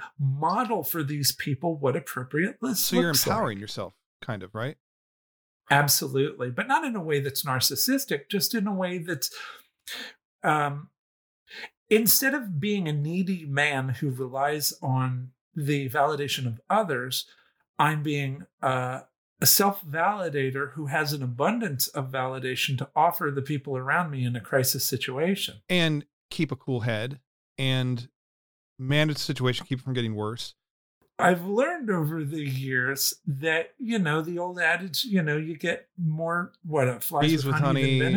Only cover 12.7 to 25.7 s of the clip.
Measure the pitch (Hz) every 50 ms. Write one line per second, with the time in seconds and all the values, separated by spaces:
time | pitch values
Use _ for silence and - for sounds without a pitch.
12.7 | 208 202 180 156 147 147 143 156 170 185 190 175 190 175 156 143 139 143 147 147
13.7 | 143 131 131 131 123 - 151 143 127 127 135 123 127 135 139 147 151 151 139 -
14.7 | - - - 139 131 131 131 127 127 127 127 127 _ _ _ _ - 160 147 139
15.7 | 147 143 139 131 113 151 139 151 156 139 143 135 - - 131 120 113 113 _ -
16.7 | 185 214 220 170 143 120 123 131 127 - - - - _ _ _ _ _ _ _
17.7 | _ - 151 151 156 151 143 156 147 143 139 135 135 147 180 - _ - - 135
18.7 | 131 127 127 127 127 - - _ _ _ _ _ _ - - - - - 202 196
19.7 | 196 - - 151 139 160 170 190 208 208 180 165 143 143 135 135 127 139 143 139
20.7 | - 160 151 135 156 160 151 143 151 143 131 123 120 123 143 185 226 240 226 180
21.7 | 139 123 - - - 151 135 131 135 131 127 131 131 131 127 127 127 - - -
22.7 | 135 123 143 - - 156 156 - - - 175 147 139 139 131 135 151 139 131 147
23.7 | 135 127 127 135 147 170 180 156 143 131 123 123 120 120 95 - - 135 127 131
24.7 | - 135 - - - 120 - - 127 135 160 185 196 196 - - - - _ -